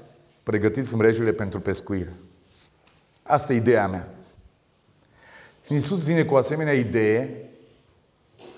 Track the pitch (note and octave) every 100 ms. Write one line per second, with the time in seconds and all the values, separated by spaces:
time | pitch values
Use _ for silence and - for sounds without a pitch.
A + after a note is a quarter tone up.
0 | - _ _ _ - G#2+ G#2+ A2+ B2+ A2+
1 | A2 A2 A2+ - G2+ F#2+ F#2 F#2 - G2
2 | F2 F2 - _ _ - - _ _ _
3 | _ _ - C#3+ C#3+ B2 A2+ A2+ G2 F#2+
4 | E2+ - - - _ _ _ _ _ _
5 | _ _ - - - _ - D3 - -
6 | D3 E3+ D3+ C3+ B2 D#3 D#3 C#3 A2+ A2
7 | G#2+ A2 C3 - - - _ _ _ _
8 | _ _ _ _ -